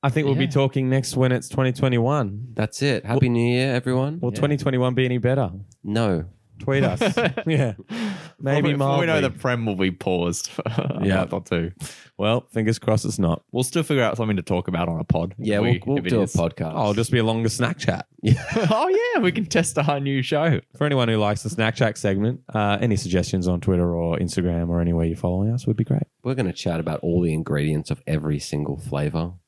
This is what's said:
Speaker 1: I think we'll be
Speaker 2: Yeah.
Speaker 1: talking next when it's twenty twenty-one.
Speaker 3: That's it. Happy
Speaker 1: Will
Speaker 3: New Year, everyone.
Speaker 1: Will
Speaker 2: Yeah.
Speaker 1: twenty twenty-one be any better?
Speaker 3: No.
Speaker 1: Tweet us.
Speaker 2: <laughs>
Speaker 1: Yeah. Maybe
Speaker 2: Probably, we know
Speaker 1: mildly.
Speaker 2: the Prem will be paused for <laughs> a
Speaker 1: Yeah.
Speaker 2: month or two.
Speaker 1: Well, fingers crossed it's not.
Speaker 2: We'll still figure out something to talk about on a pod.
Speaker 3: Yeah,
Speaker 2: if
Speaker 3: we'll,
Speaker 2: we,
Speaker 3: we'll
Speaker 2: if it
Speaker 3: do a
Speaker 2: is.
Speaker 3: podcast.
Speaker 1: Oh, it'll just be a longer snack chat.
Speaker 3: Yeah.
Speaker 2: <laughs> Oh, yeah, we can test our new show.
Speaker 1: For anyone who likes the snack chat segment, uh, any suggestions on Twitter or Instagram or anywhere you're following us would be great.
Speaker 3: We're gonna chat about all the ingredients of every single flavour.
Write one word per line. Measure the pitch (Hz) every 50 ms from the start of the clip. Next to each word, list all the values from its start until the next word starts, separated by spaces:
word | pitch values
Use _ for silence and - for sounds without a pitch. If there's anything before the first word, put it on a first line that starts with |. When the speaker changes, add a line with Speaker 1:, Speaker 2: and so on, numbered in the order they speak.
| -
Speaker 1:
I | 143
think | 120 156 151
we'll | 139 139
be | - 135
Speaker 2:
Yeah. | 131
Speaker 1:
talking | 135 143 139 135 - 139 131 127
next | 131 135 127 - -
when | 123 131 127
it's | 127 123 - -
twenty | - - 131 127 123
twenty-one. | 131 - 131 127 120 113 123 143 151 123 98 98 104 120 123 113
Speaker 3:
That's | - 110 110 - - 135
it. | 143 131 98 -
Happy | 101 120 135 131 123
Speaker 1:
Will | 120
Speaker 3:
New | 117 117 120
Year, | 120 123 131 139 127
everyone. | 127 127 127 127 127 131 143 156 175
Speaker 1:
Will | 175 123 123
Speaker 2:
Yeah. | -
Speaker 1:
twenty | 147 147 147
twenty-one | 139 - 143 131 127 127 127 127
be | 120 127
any | 127 123 123
better? | 107 123 131 135 127 90 87 98 98 - - _ _
Speaker 3:
No. | 95 104 113 117 107 92 82 85 90 - _ _ _ _ -
Speaker 1:
Tweet | - - 135 139 135
us. | - - -
Speaker 2:
<laughs> | - 202 202 - 233 185 135 - 214
Speaker 1:
Yeah. | 165 160 143 135 120 98 - 95 _ 214 233 226 208 190 180 151 - - _ -
Maybe | 135 139 147
Speaker 2:
Probably, | 143 147 143
we | 143 139 135 139 139 175
know | 165 160
Speaker 1:
mildly. | 156 143
Speaker 2:
the | 131
Prem | 98 - - 131 123 120 113
will | 110 101
be | 90 95 95
paused | 87 - - 98 92 87 85 87 87 - - -
for | - - -
<laughs> |
a | 110 113 113 - 135 - - -
Speaker 1:
Yeah. | 98 95
Speaker 2:
month | 95 92 87 -
or | 95 87
two. | - 92 85 82 85 92 _ - - - - - - _ _
Speaker 1:
Well, | 101 104 113 123 - _ -
fingers | 117 110 107 113 -
crossed | - - 110 - -
it's | 104 101 -
not. | 95 82 80 - _ _
Speaker 2:
We'll | - 120 127
still | 127 - 175 156
figure | - 156 135 120
out | 110 - 107
something | 117 107 104
to | 95 85
talk | - 95 90 90 -
about | 90 82 87 87
on | 85 80
a | 80
pod. | - - 80 85 92 98 110
Speaker 3:
Yeah, | 113 107 104
Speaker 2:
if | 101 110
Speaker 3:
we'll, | 117 120
Speaker 2:
we, | 113 104
Speaker 3:
we'll | - 139 143
Speaker 2:
if | -
it | 90
Speaker 3:
do | 120 113
a | 98
Speaker 2:
is. | - -
Speaker 3:
podcast. | 87 85 82 - - 82 80 78
Speaker 1:
Oh, | - 110
it'll | 104 104
just | 107 117 - 127
be | 123
a | 113
longer | 110 113 113 113 110
snack | 104 - 123 117 180 -
chat. | - - - - - _ _ - -
Speaker 3:
Yeah. | 107 127 - - - -
Speaker 2:
<laughs> | 226 214 156
Oh, | 220 220 294 370 381 415 466 494 480
yeah, | 359 226
we | 180 -
can | 233 214
test | 156 - - 165 - - 151
our | 147 147 147 139
new | 139 139 139 135 127
show. | - 160 147 156 165 147 - - _ _
Speaker 1:
For | - 143
anyone | 147 143 135 123 113
who | 113
likes | 107 107 104 104 104 -
the | 110
snack | - - 113 110 117
chat | - 127 110 104 -
segment, | - 104 98 98 104 113 127 - - - -
uh, | 110 104 101 101 101
any | - 120 104
suggestions | 98 - 90 87 92 85 - - 95 90 92
on | 90 85 -
Twitter | - 95 87 87 87 85
or | 85 85 85 82 -
Instagram | 90 85 - - 87 90 85 85 85 85
or | 85 85 85
anywhere | 85 85 82 82
you're | 82 82
following | - - 90 90 92 101 110 117
us | 123 -
would | 123 117 104
be | 113
great. | - 135 - - _ _ _ _
Speaker 3:
We're | 123 135
gonna | 127 117 92 85
chat | - - 92 85 82
about | 80 82 78 -
all | - 85 85 90 87
the | 85 78
ingredients | 80 80 - 73 73 71 76 76 76 73 -
of | 78 - _
every | - 78 78 76 78 76 71
single | - - - 73 73 73 69 73
flavour. | - - 71 71 73 73 73 80 82 85 90 - _